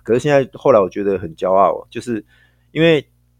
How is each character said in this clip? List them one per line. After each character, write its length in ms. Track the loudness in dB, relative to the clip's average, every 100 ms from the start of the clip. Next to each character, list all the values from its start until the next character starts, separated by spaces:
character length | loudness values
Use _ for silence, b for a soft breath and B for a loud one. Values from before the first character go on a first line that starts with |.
可 100 | -2
是 60 | -2
现 100 | 2
在 180 | 2 0
后 180 | -2 2
来 80 | 4
我 100 | 2
觉 140 | -2
得 160 | -4 -4
很 160 | -6
骄 180 | -6 0
傲， 320 | 2 2 0 -10
就 100 | -14
是 240 | -8 -10 -10 _ _ _ _
因 100 | -2
为 240 | 0 0 -4 _ _